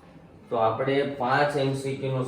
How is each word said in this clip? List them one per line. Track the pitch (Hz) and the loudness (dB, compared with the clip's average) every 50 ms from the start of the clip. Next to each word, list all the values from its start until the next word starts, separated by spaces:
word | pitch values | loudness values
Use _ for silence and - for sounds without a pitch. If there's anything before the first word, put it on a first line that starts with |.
| - - - - - - - - - - | -20 -20 -20 -20 -20 -20 -20 -20 -10 -4
તો | 120 | 0
આપણે | 113 110 113 113 127 135 139 139 139 139 - - - | 2 2 2 2 0 0 0 2 2 0 0 -2 -2
પાંચ | 123 127 135 143 147 147 151 | 0 2 2 2 2 2 2
એમ | 143 135 135 131 - - | 0 0 0 -2 -2 -4
સી | 135 120 - | -6 -6 -4
ક્યુ | 135 131 131 | -4 -2 -2
નું | 127 123 | -2 -2